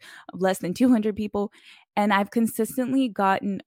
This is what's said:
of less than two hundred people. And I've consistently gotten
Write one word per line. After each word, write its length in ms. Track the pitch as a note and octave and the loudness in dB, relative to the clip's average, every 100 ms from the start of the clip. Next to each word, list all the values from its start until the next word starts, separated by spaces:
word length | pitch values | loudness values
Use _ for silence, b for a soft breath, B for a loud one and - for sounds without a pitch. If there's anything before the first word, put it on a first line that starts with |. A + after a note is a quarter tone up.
| B B B | B B B
of 80 | F3 | -2
less 180 | F#3 F#3 | 0 0
than 140 | F3 | -4
two 160 | F3+ B3 | 2 4
hundred 260 | A#3+ G#3+ G3+ | 4 2 -4
people. 360 | G#3 G3+ G3+ B B B B - | -4 -4 -6 B B B B -2
And 180 | G#3 | 2
I've 180 | G3 G3+ | 2 2
consistently 800 | A#3 A3+ - A3 - B3+ C4+ B3+ | 0 0 0 -4 -4 -2 0 0
gotten 520 | F#3+ F#3+ G3 G3+ G3 | 0 0 0 -2 -6